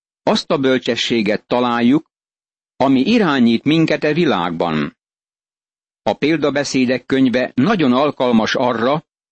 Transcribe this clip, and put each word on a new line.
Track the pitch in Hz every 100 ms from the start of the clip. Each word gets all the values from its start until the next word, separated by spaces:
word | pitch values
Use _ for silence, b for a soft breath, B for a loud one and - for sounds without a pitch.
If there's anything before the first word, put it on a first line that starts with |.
| _ _
azt | - 214 -
a | 165
bölcsességet | 135 131 - 120 - 120 104 104 -
találjuk, | 123 123 120 120 147 - _ _ _ _ _ _ -
ami | 135 131
irányít | 131 240 185 139 117 113
minket | - 160 160 156
e | 151
világban. | 151 165 101 87 82 85 78 71 - _ _ _ _ _ _ _ _ _ _
A | -
példabeszédek | 101 143 165 147 139 139 135 123 127 -
könyve | 135 135 120 127 -
nagyon | 147 220 143
alkalmas | 123 147 - 127 113 107 -
arra, | 127 120 120 151 - _ _